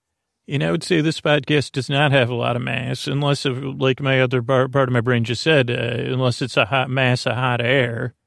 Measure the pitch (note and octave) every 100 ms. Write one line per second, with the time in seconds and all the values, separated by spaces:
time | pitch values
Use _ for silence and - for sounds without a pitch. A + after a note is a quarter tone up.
0 | _ _ _ _ - C#3+ D#3+ E3+ - F3
1 | D#3 - D#3 D3 C3 D3 - C3+ B2 C#3
2 | D3 C3+ A#2+ A#2+ B2 A#2+ B2 B2 B2 B2+
3 | - C#3 C#3+ C#3 C#3+ B2 C3+ C#3 C3 B2
4 | C#3 C3 B2+ B2+ A#2 C3 C3 C#3 B2+ B2
5 | A#2 A#2+ A#2 A#2 D#3+ D#3 A#2+ B2 A#2+ A#2+
6 | B2+ B2+ B2+ - B2+ - G#2+ C3+ C3 C3
7 | B2+ B2 B2+ A#2 B2+ A#2+ A#2 C3+ A#2+ A#2
8 | B2 -